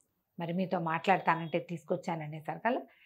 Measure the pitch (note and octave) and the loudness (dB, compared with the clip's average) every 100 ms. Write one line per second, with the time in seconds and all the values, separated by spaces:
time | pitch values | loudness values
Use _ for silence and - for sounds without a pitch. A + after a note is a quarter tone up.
0 | _ _ _ - E3+ F3 F#3 F#3 E3+ E3 | _ _ _ -8 -4 -2 0 0 2 2
1 | G3+ F3+ - E3 E3 F3 E3+ E3 - F3+ | 4 4 4 2 2 -2 -2 -8 -4 -4
2 | - E3 D3+ D#3 D3+ E3 A3 C4 - _ | -2 -4 -4 -8 -8 -2 0 0 -4 _